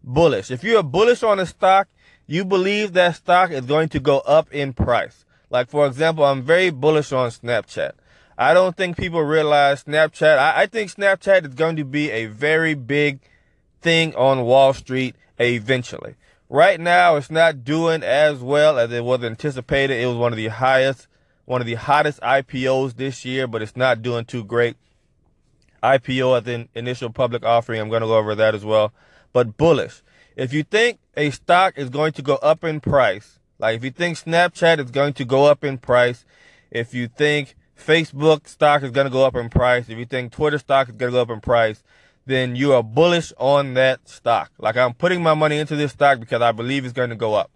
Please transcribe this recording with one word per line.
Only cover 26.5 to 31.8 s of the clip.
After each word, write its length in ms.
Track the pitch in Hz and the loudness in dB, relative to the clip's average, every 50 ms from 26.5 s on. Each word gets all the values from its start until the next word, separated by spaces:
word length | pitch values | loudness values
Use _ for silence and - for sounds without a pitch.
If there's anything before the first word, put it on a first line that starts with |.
| 120 | -8
in-, 140 | 117 117 _ _ | -8 -10 _ _
initial 360 | 117 117 123 127 123 131 117 | -10 -8 -8 -8 -8 -8 -10
public 340 | 113 - 127 120 117 120 - | -4 -4 -2 -2 -2 -4 0
offering, 360 | 113 117 117 117 - 113 110 | 0 0 0 0 -2 -6 -6
I'm 80 | 107 107 | -4 -2
gonna 180 | 113 113 113 | -2 -2 0
go 100 | 110 113 | 2 2
over 180 | 110 107 107 107 | 2 2 0 0
that 220 | 104 110 110 107 | 2 2 2 0
as 80 | 104 101 | -2 -4
well. 280 | 107 110 107 107 107 _ _ _ _ _ _ _ _ | 0 2 2 2 0 _ _ _ _ _ _ _ _
But 240 | _ 123 123 113 107 | _ -2 -2 -2 -2
bullish. 460 | - 151 170 151 127 80 - - _ _ _ _ _ _ _ _ | 0 2 2 2 2 0 -6 -12 _ _ _ _ _ _ _ _
If 180 | - 131 120 | -8 -8 -4
you 120 | 135 151 147 | -4 -6 -6
think 340 | _ - 214 233 240 226 _ _ _ _ | _ 0 0 0 0 -2 _ _ _ _
a 140 | 143 151 147 | -4 -4 -4
stock 480 | 131 - _ - 175 180 190 185 - | -4 -8 _ 2 4 4 4 2 -2
is 100 | 139 | -6